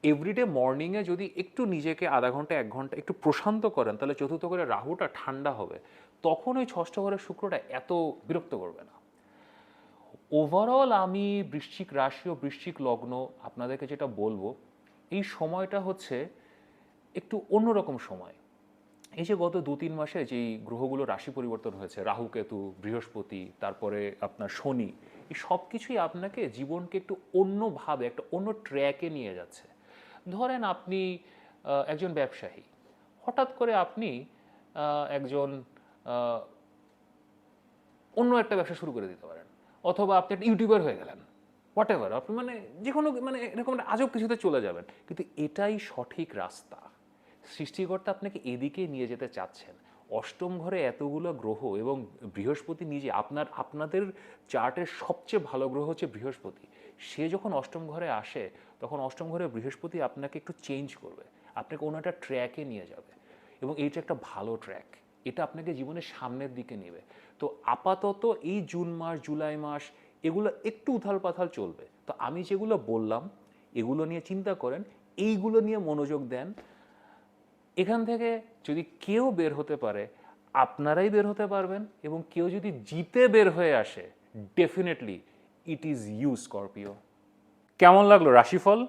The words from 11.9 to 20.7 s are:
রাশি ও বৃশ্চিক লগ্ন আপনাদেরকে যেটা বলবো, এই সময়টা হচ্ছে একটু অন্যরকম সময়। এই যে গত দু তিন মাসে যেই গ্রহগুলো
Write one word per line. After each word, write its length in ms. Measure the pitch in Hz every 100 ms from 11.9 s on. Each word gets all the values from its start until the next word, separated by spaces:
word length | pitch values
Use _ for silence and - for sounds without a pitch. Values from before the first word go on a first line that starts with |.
রাশি 360 | 139 135 - 180
ও 60 |
বৃশ্চিক 400 | 156 143 - - -
লগ্ন 480 | 135 117 120 123 127 -
আপনাদেরকে 440 | 107 - 123 135 131
যেটা 200 | 143 139
বলবো, 480 | 104 104 107 98 135 - _ _ _ _
এই 120 | 190
সময়টা 580 | 196 - 160 180 190 202
হচ্ছে 480 | 190 185 - 127 165 - - - _ _ _ _ _
একটু 260 | - - 214 -
অন্যরকম 480 | 208 220 214 180 127
সময়। 340 | - 92 87 - _ _ _ _ _ _ - -
এই 80 |
যে 120 | 170 202
গত 180 | 175 180
দু 200 | 143 143
তিন 180 | 165
মাসে 300 | 156 151 180
যেই 360 | 127 123 120 110
গ্রহগুলো 400 | 110